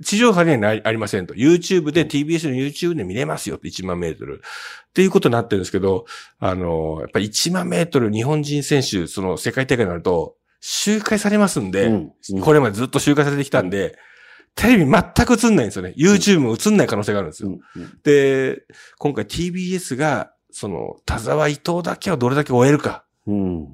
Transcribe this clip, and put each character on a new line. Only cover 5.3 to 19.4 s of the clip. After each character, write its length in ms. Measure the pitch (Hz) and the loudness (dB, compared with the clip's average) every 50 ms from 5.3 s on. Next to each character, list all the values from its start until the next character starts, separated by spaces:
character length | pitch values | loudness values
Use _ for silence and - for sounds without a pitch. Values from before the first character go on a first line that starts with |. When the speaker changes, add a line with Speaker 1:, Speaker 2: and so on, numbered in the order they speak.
| 120 | 2
Speaker 1:
な 80 | 117 | 0
っ 60 | 107 - | 0 0
て 80 | 107 | -2
る 20 | 98 | -2
ん 40 | |
で 40 | 90 | -2
す 60 | - | -2
け 80 | - 95 | -2 -2
ど、 260 | 92 95 95 92 - - - - - - _ _ | 0 0 0 -2 -4 -8 -16 -20 -20 -20 _ _
あ 160 | - 101 92 | -4 -4 -4
の、 440 | 92 90 85 82 80 80 80 80 80 | -4 -4 -4 -4 -2 -4 -4 -6 -6
や 60 | 69 - | -8 -6
っ 20 | |
ぱ 100 | - - | -4 -4
一 320 | 98 107 - - - 170 | -4 -2 -2 -4 -2 -2
万 160 | 180 185 175 180 | -2 -4 -4 -2
メ 140 | 175 175 | -2 -2
ー 40 | 170 | -2
ト 140 | 170 - 143 | 0 0 0
ル 120 | 120 107 | 0 0
日 120 | 104 110 113 | 0 0 -2
本 200 | 135 156 151 147 | 0 -2 -2 -2
人 200 | 143 147 147 135 | -2 -4 -4 -2
選 180 | - 156 139 | 0 0 0
手、 260 | 127 - - 95 85 80 | 0 0 -2 -4 -4 -4
そ 140 | - - | -6 -6
の 160 | 95 92 87 78 | -4 -4 -4 -4
世 140 | - 120 | -4 -4
界 140 | 113 - 135 | -2 -2 -2
大 120 | 131 143 117 | 0 0 0
会 80 | 113 | 0
に 40 | 92 | 0
な 60 | 87 | -2
る 80 | 87 82 | -4 -2
と、 340 | 95 90 82 78 76 - _ _ _ _ _ | 0 0 0 -2 -4 -8 _ _ _ _ _
周 420 | - - - - - 202 214 220 | -12 -8 -6 -4 -2 0 0 0
回 160 | 208 - 220 202 | 0 -2 -2 0
さ 120 | - 208 | 0 0
れ 100 | 202 208 | 2 2
ま 80 | 208 185 | 2 2
す 120 | - 156 | 0 -2
ん 120 | 110 95 | -4 -2
で、 160 | 90 98 98 113 | 0 0 2 2
Speaker 2:
う 20 | |
ん、 220 | 110 98 78 - - _ - - 98 | 2 0 -2 -6 -12 _ -12 -8 -6
う 20 | 95 | 0
ん。 40 | |
Speaker 1:
こ 120 | 95 156 151 | 4 6 6
れ 60 | 151 | 6
ま 100 | 139 113 | 6 4
で 60 | 101 | 0
ず 100 | 104 123 | -2 -4
っ 20 | 127 | -2
と 120 | - 139 | -2 0
周 160 | - 147 147 | 2 2 4
回 100 | 147 147 | 4 2
さ 60 | 143 | 2
れ 60 | 143 143 | 0 -2
て 60 | 139 | -2
き 60 | - | 0
た 120 | - 135 | 0 0
ん 100 | 95 90 | 0 0
で、 160 | 95 98 92 80 | -2 -4 -4 -4
Speaker 2:
う 20 | |
ん。 40 | - - - _ _ _ - - - - _ _ _ | -6 -12 -20 _ _ _ -20 -20 -20 -20 _ _ _
Speaker 1:
テ 220 | - - 220 254 208 | 0 4 4 6 6
レ 80 | 156 | 6
ビ 0 | |
全 400 | 127 175 196 - - - - 240 | 6 4 2 2 2 0 0 2
く 80 | 240 247 | 4 2
映 160 | 220 240 233 | 4 4 4
ん 60 | 214 | 4
な 80 | 175 120 | 4 2
い 20 | |
ん 20 | 98 | 0
で 20 | |
す 60 | - 101 | -4 -8
よ 40 | |
ね。 140 | 90 92 90 - | -10 -8 -2 2
YouTube 420 | 147 190 208 196 156 208 196 170 | 4 4 4 4 4 4 4 4
も 160 | 135 113 113 | 4 2 0
映 140 | 135 - 208 | 0 0 2
ん 80 | 214 196 | 4 4
な 60 | 143 | 2
い 40 | - | 2
可 80 | - | 0
能 80 | 101 104 | -2 -2
性 100 | 107 104 | -2 -2
が 60 | 101 | -2
あ 20 | 98 | -4
る 60 | 78 | -6
ん 20 | |
で 60 | - - | -8 -10
す 60 | - | -10
よ。 60 | 98 | -10
Speaker 2:
う 20 | 90 | -10
ん、 280 | - - _ - 87 | -10 -14 _ -18 -18
う 40 | 87 | -18
ん。 140 | - - _ - | -18 -18 _ 2
Speaker 1:
で、 600 | 156 143 143 139 135 135 135 131 131 131 - - _ - - - - _ - | 4 4 6 4 4 2 0 0 -2 -4 -8 -12 _ -20 -20 -20 -20 _ -6
今 140 | - 147 135 | -4 -4 -4
回 100 | 107 104 | -4 -6
テ 120 | 104 - | -6 -6
ィ 100 | 160 | -6